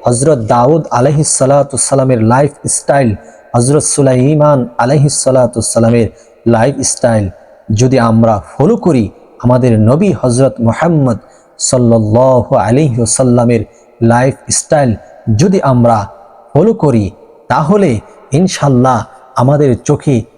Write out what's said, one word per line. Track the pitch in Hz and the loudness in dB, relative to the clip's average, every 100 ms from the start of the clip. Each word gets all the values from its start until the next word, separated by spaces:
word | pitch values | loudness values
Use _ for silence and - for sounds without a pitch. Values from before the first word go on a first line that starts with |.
হযরত | - 120 139 143 | -2 -2 0 -2
দাউদ | 110 123 123 160 - | 0 0 2 0 -2
আলাইহিস | 120 135 151 151 | -2 0 0 -2
সালাতু | - 131 143 139 | -2 0 0 0
ওয়াস | 123 - | -4 -2
সালামের | 135 131 123 | -2 0 0
লাইফস্টাইল, | 110 123 147 - - - - 143 123 101 - - - 123 | 2 2 0 -4 -8 -8 -2 0 0 -4 -10 -20 -6 -2
হযরত | 120 151 | 0 0
সুলাইমান | - - 135 127 131 156 151 143 123 - | -2 0 0 2 2 2 2 0 -2 -4
আলাইহিস | 120 147 143 | -2 0 0
সালাতু | - - 131 120 120 | -2 -2 0 0 -2
ওয়াস | 107 | -4
সালামের | - 113 120 107 - - _ - | 0 2 2 -2 -6 -20 _ -2
লাইফস্টাইল | 117 123 139 127 - - 110 98 - - - - | 0 0 -2 -6 -2 -2 0 -4 -8 -20 -20 -6
যদি | 110 127 131 | 0 2 2
আমরা | 117 113 113 104 - - | 2 2 2 0 -6 -2
ফলো | 147 233 | 0 0
করি, | 185 135 98 - - - | 0 0 -2 -8 -20 -6
আমাদের | 120 123 127 110 | 0 2 2 2
নবী | 107 147 202 | 2 2 0
হযরত | 104 131 120 135 110 | 0 -2 0 0 0
মুহাম্মদ | 113 110 160 160 131 104 - - _ _ | -4 -2 0 0 0 -4 -10 -20 _ _
সাল্লাল্লাহু | - 131 120 113 107 113 131 127 110 | -2 0 2 2 2 2 2 2 0
আলাইহি | 131 98 123 156 117 | -2 0 0 0 -2
ওয়াসাল্লামের | 113 - 127 120 117 117 104 _ _ _ | -4 0 0 2 2 0 -4 _ _ _
লাইফস্টাইল | 113 120 131 131 - - - 151 135 104 - - - 107 | 0 2 0 -4 -8 -8 -2 0 0 -4 -10 -14 -6 0
যদি | 185 190 | 0 0
আমরা | 135 123 117 110 101 - - - - | 0 2 2 0 -4 -14 -20 -20 -4
ফলো | 143 202 | 0 0
করি, | 226 151 117 101 - - - _ | 0 0 0 -2 -8 -20 -20 _
তাহলে | 127 156 208 190 107 - - - | -4 0 0 0 -2 -8 -20 -6
ইনশাল্লাহ | 139 190 - 143 127 127 120 117 - - - | -2 -2 -2 0 2 2 0 -4 -16 -14 -4
আমাদের | 123 143 143 117 | -2 2 0 0
চোখে | - 147 - 139 - | -2 -2 0 -2 -4